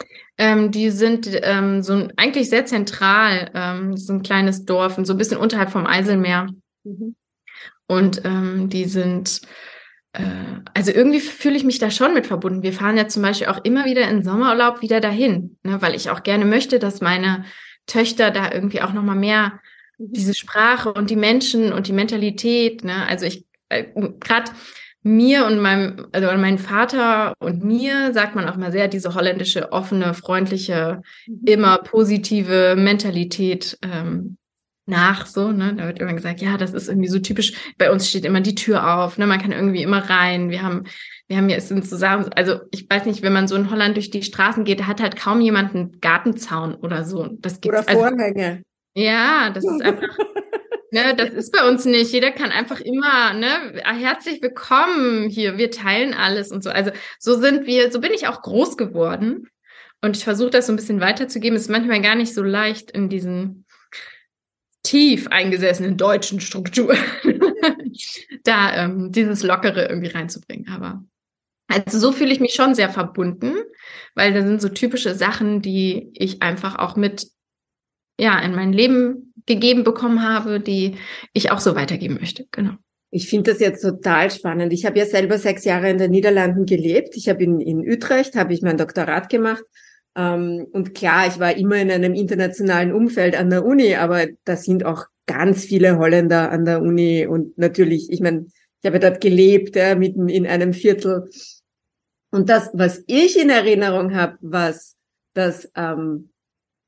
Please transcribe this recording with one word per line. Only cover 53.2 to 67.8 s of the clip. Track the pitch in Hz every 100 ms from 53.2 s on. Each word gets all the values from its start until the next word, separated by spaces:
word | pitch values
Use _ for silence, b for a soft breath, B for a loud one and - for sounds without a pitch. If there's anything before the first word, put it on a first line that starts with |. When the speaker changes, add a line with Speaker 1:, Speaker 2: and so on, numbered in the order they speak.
| 226
Speaker 1:
ne, | 208 240 330 254 - -
„Ah, |
herzlich | 233 254 339 339 294
willkommen | 254 - - 262 349 330 247 220 214
hier, | 208 202 196
wir | 233
teilen | 226 196 208 269
alles“ | - 190 202 202
und | 196
so. | 190
Also | - 196 B B B
so | 226 240
sind | 277 277 254
wir, | 247 247
so | 240
bin | 320
ich | 440 240
auch | -
groß | - 214 349 -
geworden. | 202 170 165 180 220 349 - _ b b b b
Und | 214 208
ich |
versuche | 226 208 247
das | 247 247
so |
ein | 214
bisschen | 220 202
weiterzugeben. | 185 220 262 226 226 220
Ist | 220
manchmal | 220 240 208
gar | 208 226
nicht | 233
so | 208
leicht | 196 202 214 214 -
in | 202 190
diesen | 190 180 180 190 190 _ B B B B B B _ _ _ _ _
tief | - 285 294 233 -
eingesessenen | 185 190 180 185 175 185 180
deutschen | 196 196 - 196
Strukturen, | - 196 180 247 226 - - -
<laughs> | 294 - 349 403 320 311